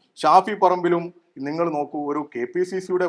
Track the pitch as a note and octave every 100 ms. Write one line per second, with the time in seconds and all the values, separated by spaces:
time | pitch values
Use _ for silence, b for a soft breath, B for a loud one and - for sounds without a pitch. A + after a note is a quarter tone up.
0 | _ - D3+ F3+ A3 G3+ F3+ F3 E3+ E3+
1 | E3+ - _ - C#3 D#3+ E3+ D3 C3+ D3+
2 | C#3+ D3 D3 A#2 A#2+ F3+ F3+ F#3+ F#3 F3+